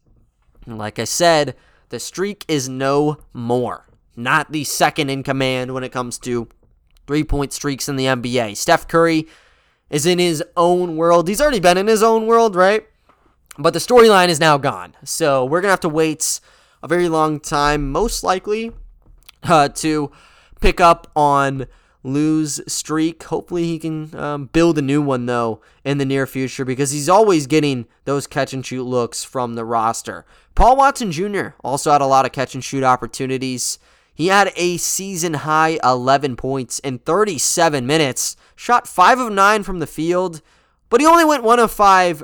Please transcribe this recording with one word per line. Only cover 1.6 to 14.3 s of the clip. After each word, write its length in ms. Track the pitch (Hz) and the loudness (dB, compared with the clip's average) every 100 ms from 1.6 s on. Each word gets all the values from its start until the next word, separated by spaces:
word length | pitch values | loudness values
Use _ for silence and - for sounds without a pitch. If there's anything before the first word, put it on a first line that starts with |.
| _ _ _ | _ _ _
the 100 | 120 | -14
streak 440 | - - 202 202 - | -12 -8 -8 -8 -4
is 200 | 151 127 | -4 -4
no 500 | 131 135 143 151 147 - | -6 -2 0 0 -4 -12
more. 540 | 123 117 123 117 85 _ _ _ - | -10 -4 -2 -4 -8 _ _ _ -8
Not 360 | 123 151 147 | -2 -2 -2
the 120 | 151 | -6
second 460 | 135 - 160 - 139 | -6 0 0 0 -4
in 140 | 135 | -4
command 500 | 135 135 131 127 127 | -4 -2 0 -2 -4
when 100 | 131 | -8
it 80 | 127 | -8
comes 260 | 131 123 - | -8 -8 -8
to 280 | 127 120 113 _ _ _ _ _ - | -6 -6 -6 _ _ _ _ _ -4
three-point 480 | 147 151 143 139 | -4 -2 -2 -4
streaks 340 | - 143 131 - | -6 -6 -6 -6
in 100 | 135 | -2
the 100 | 131 | 0
N 140 | 127 | 0
B 180 | 120 123 | -2 -2
A. 160 | 110 101 | -2 -4
Steph 320 | - 165 - | 0 0 2
Curry 400 | 165 165 160 160 _ _ _ _ _ _ | 2 2 0 -4 _ _ _ _ _ _
is 160 | 147 160 | -4 0
in 100 | 175 | 0
his 260 | 175 151 - - | 0 -2 -4 0
own 400 | 170 180 180 160 | 2 2 -2 -2
world. 300 | 170 170 165 | 2 4 2
He's 120 | 208 | 0
already 200 | 294 240 | 0 2
been 180 | 175 185 | 4 4
in 80 | 208 | 2
his 160 | 220 | 2
own 240 | 226 226 220 | 4 2 2
world, 300 | 233 226 180 | 2 4 4
right? 320 | 190 220 - _ _ _ _ _ _ - | 2 2 -4 _ _ _ _ _ _ -4
But 140 | 156 | -2
the 60 | 165 | 0
storyline 500 | - 247 226 196 | 4 6 8 6
is 100 | 180 | 4